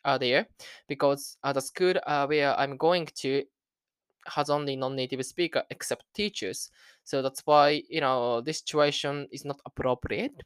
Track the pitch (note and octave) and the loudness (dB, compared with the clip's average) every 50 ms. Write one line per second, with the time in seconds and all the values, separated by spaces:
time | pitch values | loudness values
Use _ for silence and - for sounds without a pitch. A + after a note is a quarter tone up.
0 | _ D3 C#3 C3 C3 B2 B2+ D#3 A3+ _ _ _ - - - - _ _ D3 - | _ 0 0 2 2 2 2 2 0 _ _ _ -20 -20 -20 -20 _ _ -4 0
1 | D3 C#3+ C#3 C#3 - - - _ - C#3 C#3 C3+ C3 - _ - F#3 F3+ F#3 F3+ | 2 2 2 0 -4 -16 -16 _ -4 -2 -2 -2 -4 -6 _ 0 0 2 2 0
2 | - - D3+ C#3+ C#3 C#3 D3+ D3+ C#3+ C#3 C3 - C#3 C#3 C#3 C3 D#3 E3 F3+ F3+ | -2 -2 -2 -2 0 0 2 2 2 2 2 2 0 -2 -2 0 2 2 2 2
3 | D#3+ C#3 _ - - C3+ C3+ C#3 C3+ _ _ _ _ _ _ _ _ _ _ _ | 0 -6 _ -6 -4 -2 -2 -2 -2 _ _ _ _ _ _ _ _ _ _ _
4 | _ _ _ _ _ - - D3 C#3+ C#3+ D3 D3 D3 C#3+ C3+ C3 C3 C3 C3+ C3+ | _ _ _ _ _ -6 -2 -2 0 2 0 0 0 -4 -4 -4 -4 -4 -2 -4
5 | B2+ B2+ C3+ B2+ C3 - - - F3 D#3+ - - - _ C#3+ - - - C3 - | -4 -4 -4 -6 -6 -8 -2 -2 -2 0 0 -2 -2 _ -10 -10 -6 -6 -6 -6
6 | - _ _ - G#3 G#3 G#3 - G#3+ F#2 - - - - _ _ - - - _ | -6 _ _ -4 -4 -4 -4 -4 -6 -6 -6 -8 -12 -14 _ _ -20 -20 -20 _
7 | _ - - C#3 C3 C3+ C3+ - - - D3+ D3 D3 D3 D3+ D3 - _ C3 E3 | _ -4 -4 -2 -2 -2 -6 -4 2 6 8 8 8 8 4 2 -4 _ -2 0
8 | D3 C3 C3 B2+ A#2+ B2 A#2+ A#2 B2 D3+ D3+ - - - - D3+ D3 D3 C#3+ - | 2 2 2 2 2 0 0 0 -2 -4 -8 -6 -8 -2 2 2 2 2 2 -2
9 | - C#3+ C#3+ C#3+ C#3 - - C#3 - C#3+ C#3 - _ B2+ _ - C3 B2+ B2+ - | -4 -4 -4 -4 -8 -10 -12 -10 -8 -8 -10 -10 _ -16 _ -4 0 0 0 -2
10 | - - G#2 C3 A3 C#4 - - - | -2 -6 -4 -4 -4 -6 -8 -14 -20